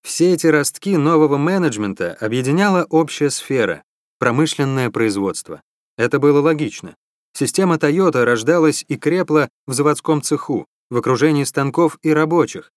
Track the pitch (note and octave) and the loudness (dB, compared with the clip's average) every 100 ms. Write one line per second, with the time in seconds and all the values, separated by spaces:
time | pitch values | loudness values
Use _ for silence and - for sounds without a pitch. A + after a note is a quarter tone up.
0 | - - F3 F3 E3 D3+ C#3 - G3 F3+ | -10 0 2 2 2 2 0 -6 -2 0
1 | C#3+ E3 D3+ C#3+ D3+ F#3+ E3 G#2 G#2 F#2+ | 2 2 2 2 0 0 -2 -2 -6 -4
2 | F2 - G#2+ B2 C3 D#3+ G3+ F#3 D#3+ D#3+ | -8 -6 -4 -4 -2 0 2 0 2 0
3 | D#3 - C#3+ - - C3+ G2+ D2+ _ _ | 0 -2 -4 -4 -4 -2 -2 -4 _ _
4 | _ _ B2 A#2+ D#3 - C#3 C3+ B2 A2 | _ _ -2 0 0 0 -2 0 -2 0
5 | A2+ G2+ G2 E2+ - D#2 _ _ _ - | 0 0 -4 -4 -12 -18 _ _ _ -4
6 | A#2+ C#3+ C#3+ C#3+ D3 D#3 D3 - F2+ - | -2 2 4 4 2 0 -4 -8 -18 -20
7 | _ _ _ - C#3+ - F#3+ D#3 D3 E3 | _ _ _ -4 -2 2 2 2 2 2
8 | F#3+ C3 A#2 A#2+ A2+ E3+ D#3 D3 - C#3+ | 2 4 2 2 2 4 2 0 -6 -4
9 | D3+ F3+ E3+ D#3 C3 _ - C3 D3 C#3+ | -2 -2 2 0 0 _ -10 -2 0 0
10 | - D3+ - D3 - A#2 - _ _ A#2+ | 0 -2 0 -4 -2 -6 -6 _ _ -4
11 | A#2 B2 D3+ D3 C3+ - C#3 D3+ E3 - | -2 0 2 2 -2 -4 -2 0 0 0
12 | D#3 D3+ D#3 E3+ C3+ - - | 0 0 2 0 0 -4 -18